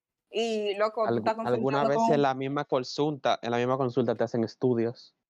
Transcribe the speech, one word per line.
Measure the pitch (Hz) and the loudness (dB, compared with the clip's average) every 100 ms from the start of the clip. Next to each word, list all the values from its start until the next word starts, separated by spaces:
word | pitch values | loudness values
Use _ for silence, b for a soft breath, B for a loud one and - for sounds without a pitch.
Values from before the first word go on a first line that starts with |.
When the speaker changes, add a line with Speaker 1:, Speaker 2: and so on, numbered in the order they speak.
| _ _ _ | _ _ _
Speaker 1:
Y, | - 233 220 208 196 | -4 -2 -2 -2 0
loco, | 214 214 220 | -2 0 0
tú | |
Speaker 2:
Algu-, | 117 | 0
Speaker 1:
estás | 110 220 | 0 -2
Speaker 2:
alguna | 226 123 127 135 | -2 0 0 0
Speaker 1:
consultando | 139 | 2
Speaker 2:
vez | 143 | 2
Speaker 1:
con | - | 2
Speaker 2:
en | 143 | 4
la | 143 | 2
misma | 131 135 143 147 | 0 -2 -4 -2
consulta, | 139 127 - 147 143 123 107 | -2 -2 -2 -2 0 0 0
en | 117 | 0
la | 120 | 0
misma | 123 135 | 0 0
consulta | 131 120 120 113 | 0 0 0 0
te | |
hacen | 117 120 | -2 0
estudios. | 113 - 127 117 113 120 - _ _ | -2 -2 0 0 -2 -6 -16 _ _